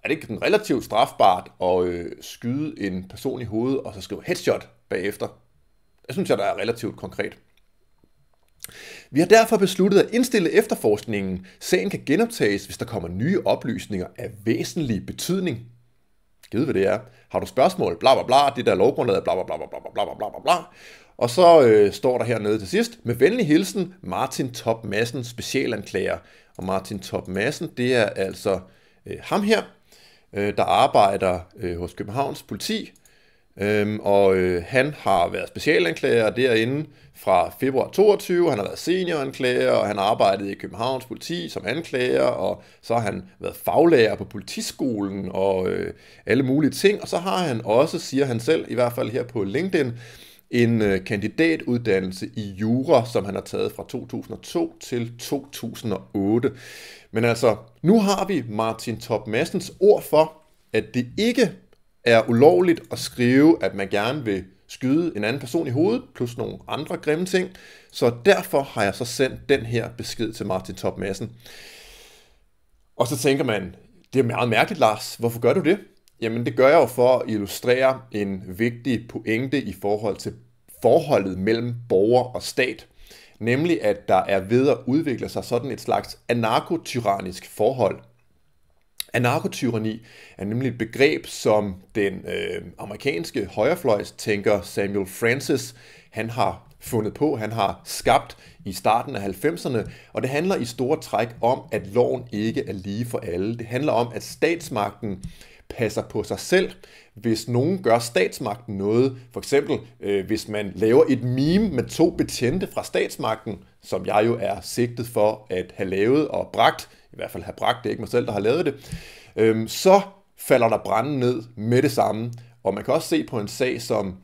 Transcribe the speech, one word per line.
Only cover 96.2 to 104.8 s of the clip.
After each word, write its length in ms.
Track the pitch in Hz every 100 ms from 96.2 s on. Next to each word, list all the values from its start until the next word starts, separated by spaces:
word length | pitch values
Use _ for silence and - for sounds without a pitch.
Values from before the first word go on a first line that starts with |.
| 113
har 440 | 117 98 90 - _
fundet 340 | - 120 107
på, 220 | - 147 135
han 160 | 107
har 300 | 113 101 - -
skabt 520 | - - 123 - - - - 101
i 80 |
starten 420 | 92 113 113 127 117
af 60 |
halvfemserne, 720 | 101 92 147 170 165 120 95 - -
og 80 | -
det 80 | 127
handler 260 | 143 180 196
i 100 | 120
store 360 | - 127 156
træk 260 | - 104 120 -
om, 180 | 117 131 -
at 160 | 107 95
loven 360 | 107 123 131 123
ikke 360 | 104 110 113 -
er 60 |
lige 320 | 95 95 101 120
for 140 | 117
alle. 380 | 92 87 101 117
Det 80 | 113
handler 260 | 123 147
om, 160 | 113 120 113
at 80 |
statsmagten 1000 | - - - 170 - 117